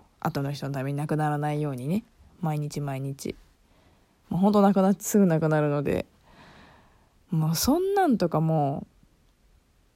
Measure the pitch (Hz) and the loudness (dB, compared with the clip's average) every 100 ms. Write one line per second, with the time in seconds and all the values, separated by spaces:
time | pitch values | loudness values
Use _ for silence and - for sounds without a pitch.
0 | - _ - 147 139 143 135 139 135 143 | -12 _ -6 -4 -6 -6 -8 -6 -6 -6
1 | 160 151 151 147 147 147 151 131 131 196 | -4 -2 0 -2 -2 -2 -4 -6 -4 -4
2 | - _ - - 165 151 147 147 143 135 | -6 _ -20 -8 -4 -4 -6 -6 -6 -6
3 | 139 139 - - _ _ _ _ _ _ | -8 -8 -10 -10 _ _ _ _ _ _
4 | _ _ - 170 196 208 202 196 190 202 | _ _ -6 0 4 6 6 6 2 2
5 | - 214 190 160 160 156 151 143 139 - | 0 4 4 4 2 2 2 0 -2 -4
6 | - _ _ - - - - - _ _ | -6 _ _ -20 -20 -20 -20 -20 _ _
7 | _ _ _ 160 156 165 - 320 381 403 | _ _ _ -4 -2 0 0 0 0 2
8 | 359 220 170 160 160 160 143 143 - _ | 2 2 0 0 0 0 0 -2 -10 _
9 | _ _ _ _ _ _ _ _ _ | _ _ _ _ _ _ _ _ _